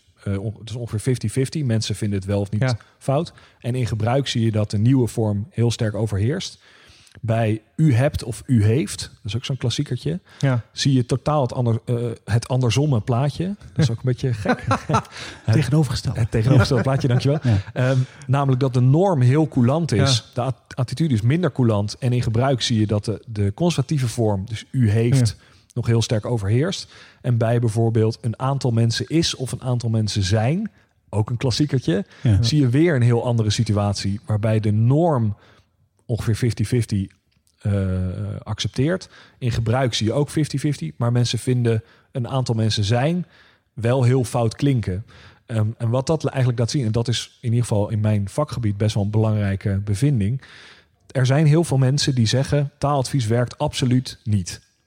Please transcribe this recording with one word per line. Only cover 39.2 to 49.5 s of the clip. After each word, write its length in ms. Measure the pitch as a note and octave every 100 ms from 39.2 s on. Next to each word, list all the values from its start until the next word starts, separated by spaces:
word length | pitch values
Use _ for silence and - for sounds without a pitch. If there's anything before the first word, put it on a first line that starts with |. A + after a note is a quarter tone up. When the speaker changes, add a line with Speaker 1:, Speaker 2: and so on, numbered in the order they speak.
| - _
Speaker 1:
In 120 | B2
gebruik 440 | A#2+ A2+ B2 C3
zie 120 | - G#2+
je 60 |
ook 180 | C3 D3
fifty 280 | - D3 C#3
fifty, 340 | D3+ C#3+ D#3+ -
maar 160 | A#2+
mensen 260 | A#2+ A#2+ A2+
vinden 440 | - B2 A#2+ A2 - _ _
een 160 | C3+ A#2
aantal 260 | C3 B2
mensen 300 | A2 A2 A2
zijn 420 | G2 A#2+ C#3+ F3+ E3+ _ _ _ _
wel 300 | - A2+ C3+
heel 220 | A#2+ C3+
fout 320 | A#2 B2 A#2 -
klinken. 480 | C#3+ B2+ G2+ F2+ - - - - -
Ehm, 200 | A2 G#2+ A#2
en 100 | A#2
wat 160 | B2+ C3
dat 180 | D#3+
eigenlijk 340 | C#3 C3+ B2+ A#2+
laat 120 | A#2
zien, 140 | D3+ A2
en 60 |
dat 160 | A2 A#2
is 300 | A2 - _
in 80 | A#2
ieder 180 | A#2 A#2
geval 220 | G#2 G2+
in 100 | G#2+
mijn 280 | G#2+ G#2+ G2
vakgebied 480 | - D3+ - A2+ G2+
best 180 | G#2+
wel 100 | G#2+
een 60 | G2+
belangrijke 720 | G#2+ A2 G#2+ G2+